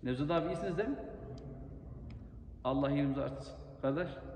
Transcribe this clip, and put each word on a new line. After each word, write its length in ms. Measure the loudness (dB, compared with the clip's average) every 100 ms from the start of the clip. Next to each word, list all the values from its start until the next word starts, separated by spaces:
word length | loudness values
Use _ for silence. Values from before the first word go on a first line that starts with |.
Nevzat 280 | 0 0 4
abi 180 | 4 4
iyisiniz 300 | 0 0 2
değil 100 | 2
mi? 80 | 0 -4 -8 -8 -8 -10 -10 -10 -10 -10 -10 -8 -10 -10 -12 -12 -2
Allah 260 | 2 4 6
iyiliğinizi 300 | 6 4 4
artırsın. 340 | 0 -2 -8 -10 -12 0
Kardeş. 260 | 2 2 0 -4 -8